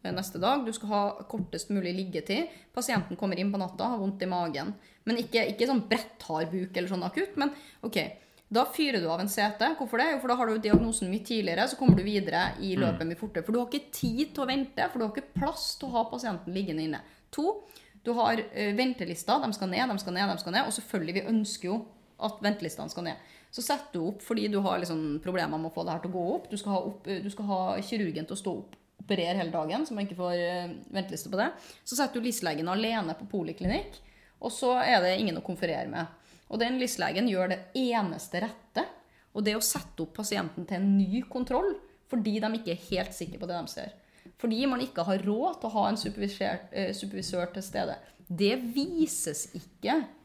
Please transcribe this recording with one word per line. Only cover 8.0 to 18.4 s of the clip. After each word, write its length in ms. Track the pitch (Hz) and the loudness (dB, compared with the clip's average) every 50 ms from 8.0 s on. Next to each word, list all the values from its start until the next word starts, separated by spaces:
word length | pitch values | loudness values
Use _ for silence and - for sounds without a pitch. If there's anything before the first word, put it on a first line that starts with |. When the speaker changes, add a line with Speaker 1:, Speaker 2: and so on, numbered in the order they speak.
| 156 - - - - _ _ - _ _ 208 | -2 -2 -8 -14 -20 _ _ -20 _ _ 4
Speaker 1:
da 120 | 233 262 - | 4 4 4
fyrer 320 | - - 311 285 247 196 | 2 2 2 4 4 2
du 60 | 170 160 | 2 2
av 100 | 165 175 | 0 0
en 80 | 190 202 | 0 0
C 120 | 196 - 202 214 208 | 2 2 2 2 2
T. 80 | - 233 294 320 - | 2 2 2 2 0
Hvorfor 180 | 277 226 - | -2 0 2
det? 140 | 226 269 330 | 2 2 2
Jo, 80 | 302 262 | 2 0
for 80 | 254 247 | 2 2
da 60 | 240 | 2
har 80 | 247 240 | 2 2
du 120 | 226 214 220 | 2 2 0
diagnosen 480 | 214 208 214 220 233 226 220 - 202 180 | 4 6 6 8 8 4 0 0 0 0
mye 140 | 190 220 - | -2 -4 -2
tidligere, 380 | - 233 220 202 175 165 180 226 | 0 0 0 2 2 2 2 2
så 80 | 262 262 - | 0 0 4
kommer 180 | 269 - 180 | 8 8 8
du 60 | 180 185 | 8 6
videre 480 | 208 208 202 175 160 147 170 185 185 - - | 2 0 2 0 2 2 2 2 2 0 -4
i 140 | 190 196 185 | -2 -2 2
Speaker 2:
Mm. 80 | - 185 | 2 2
Speaker 1:
løpet 240 | 165 165 - 165 | 2 2 0 -2
mye 100 | 165 170 | -2 -2
fortere. 260 | - 220 208 - 170 165 | -4 -6 -4 -4 -4 0
For 80 | - | 0
du 60 | 220 | 0
har 80 | 240 240 | 0 0
ikke 260 | 240 - 285 - - | 0 -4 -6 -6 -6
tid 420 | - - - 240 226 247 302 302 - | -6 -2 0 0 2 0 0 -2 0
til 80 | - 269 | -4 -2
å 40 | |
vente, 420 | 247 269 277 269 269 - - - 349 | 0 2 0 0 -2 -2 -2 -2 0
for 80 | - 247 | 0 -2
du 60 | 226 | -2
har 40 | 208 208 | -2 -2
ikke 180 | - - - - | -6 -8 -4 -2
plass 420 | - 269 294 - - - - - - | -2 0 0 -2 -2 -4 -6 -6 -6
til 80 | 285 262 | -6 -2
å 20 | |
ha 120 | 240 233 220 226 | 0 0 0 0
pasienten 420 | 240 247 254 226 190 165 - 170 180 | -2 -4 -4 -4 -4 -4 -6 -4 -2
liggende 300 | 196 202 180 156 156 156 | -2 -2 0 -2 -2 0
inne. 140 | 156 143 - - - - - _ _ | -2 -2 -4 -8 -14 -20 -20 _ _
To, 320 | - - 302 370 427 415 - - - - - - - - _ | -2 0 2 2 0 0 -8 -16 -20 -20 -20 -20 -20 -6 _
du 80 | 233 | 0
har, 300 | 240 240 226 214 226 220 | 2 4 4 4 4 2